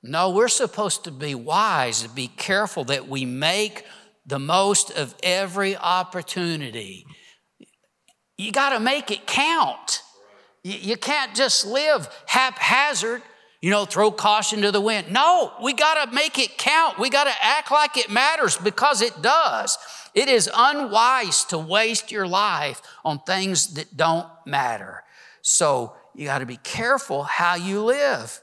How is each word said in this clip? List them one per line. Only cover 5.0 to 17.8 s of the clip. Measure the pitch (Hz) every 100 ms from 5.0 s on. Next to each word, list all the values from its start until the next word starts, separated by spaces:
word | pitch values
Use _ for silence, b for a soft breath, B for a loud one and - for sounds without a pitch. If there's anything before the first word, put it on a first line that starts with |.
| 139 -
every | 180 180 196 185 196 190
opportunity. | 170 185 185 185 165 - 175 160 135 113 101 92 139 156 B B B _ - _ _ _ _ _ _ -
You | 202
gotta | 220 277 269
make | 226 285 285
it | 214
count. | - - 294 330 196 - - - - _ _ b b _
Y-, | 180 202
you | 190 226
can't | - 294 262
just | 208 262 -
live | 196 247 302 285 151 B -
haphazard, | - 262 196 - 240 294 240 214 240 - b b b
you | 170
know, | 208
throw | 202 - 214
caution | 214 233 214 208 214
to | 202
the | 202
wind. | 208 214 165
No, | 208 302 359 254 -
we | 240
gotta | 285 302 311 277
make | 247 311 277
it | 240 -
count. | - 311 330 -
We | 247
gotta | 277 285 226
act | 220 294 294
like | 294